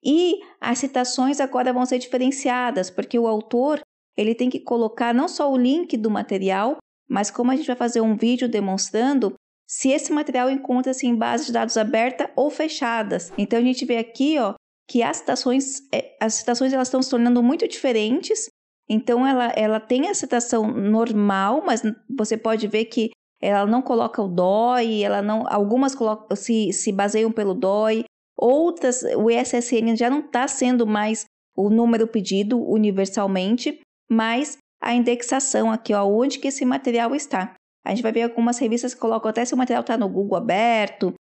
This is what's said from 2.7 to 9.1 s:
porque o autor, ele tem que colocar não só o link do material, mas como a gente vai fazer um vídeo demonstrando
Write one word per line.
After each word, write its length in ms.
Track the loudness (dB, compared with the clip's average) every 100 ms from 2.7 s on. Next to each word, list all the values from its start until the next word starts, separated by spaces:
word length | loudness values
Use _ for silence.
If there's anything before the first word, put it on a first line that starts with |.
| -2 -4
porque 280 | -6 -2 0
o 80 | 2
autor, 540 | 0 0 0 0 0 -4 _ _ -2
ele 160 | 0
tem 160 | 2 0
que 100 | -2
colocar 540 | -4 -2 -2 -2 0
não 120 | 2 0
só 240 | 0 0
o 60 | 2
link 400 | 2 2 0 -2
do 140 | 0
material, 680 | -2 -2 -2 0 0 0 -4 _ _ _
mas 220 | -2 -2
como 220 | 0 0
a 40 | 0
gente 100 | -2
vai 80 |
fazer 280 | -2 0 0
um 120 | 0
vídeo 360 | 2 2 0 0
demonstrando 840 | -2 -2 -2 -2 0 2